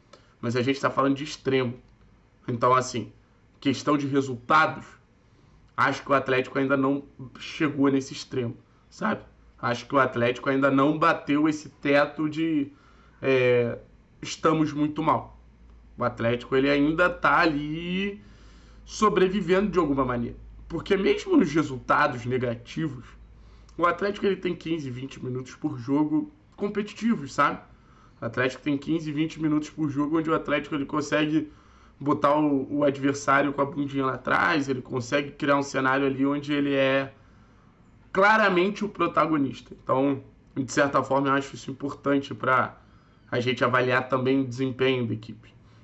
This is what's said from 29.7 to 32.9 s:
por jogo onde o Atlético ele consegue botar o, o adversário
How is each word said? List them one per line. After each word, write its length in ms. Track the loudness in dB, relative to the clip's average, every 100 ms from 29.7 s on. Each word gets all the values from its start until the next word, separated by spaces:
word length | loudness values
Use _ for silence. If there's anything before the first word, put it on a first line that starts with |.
por 180 | -4 -4
jogo 300 | -2 0 0
onde 120 | 0
o 40 |
Atlético 400 | -2 0 -2 -2
ele 120 | -6 -4
consegue 680 | -4 -2 0 2 0 -2 -10 -20 -20 -20 -8
botar 340 | -2 2 4 4
o, 420 | 4 2 0 0
o 40 |
adversário 720 | 2